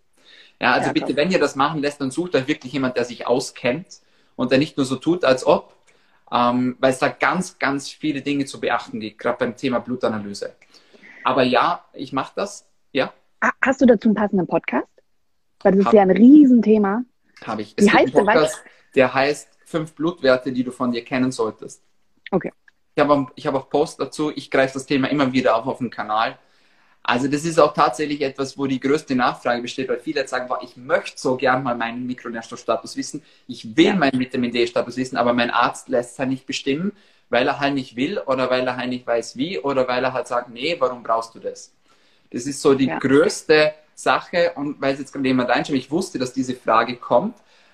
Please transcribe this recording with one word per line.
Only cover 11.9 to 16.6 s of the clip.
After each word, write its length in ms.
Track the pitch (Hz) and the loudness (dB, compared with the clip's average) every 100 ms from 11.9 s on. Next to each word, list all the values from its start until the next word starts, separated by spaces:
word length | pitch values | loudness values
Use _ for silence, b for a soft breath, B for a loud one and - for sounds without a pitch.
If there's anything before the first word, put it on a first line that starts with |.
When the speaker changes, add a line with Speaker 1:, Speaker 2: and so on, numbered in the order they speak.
Speaker 1:
ich 200 | - 135 | -16 -8
mach 180 | 135 139 | -6 -6
das, 320 | - 196 - _ _ _ | -6 -8 -8 _ _ _
ja. 200 | - 190 - _ - | -4 -4 -6 _ -4
Speaker 2:
Ha-, 100 | 233 - | -2 0
hast 200 | 254 269 | -2 4
du 60 | 254 | 4
dazu 220 | 220 226 | 6 4
einen 60 | 202 | 2
passenden 300 | 208 190 165 | 0 0 0
Podcast? 420 | 165 - 247 - _ _ _ _ _ _ _ | -2 -2 -4 -6 _ _ _ _ _ _ _
Weil 100 | 202 | 2
das 80 | 190 | 4
ist 60 | 196 | 6
Speaker 1:
Hab 80 | |
Speaker 2:
ja 80 | 214 | 6
ein 80 | 185 | 6
Riesenthema. 920 | 185 240 302 269 240 | 8 10 10 10 6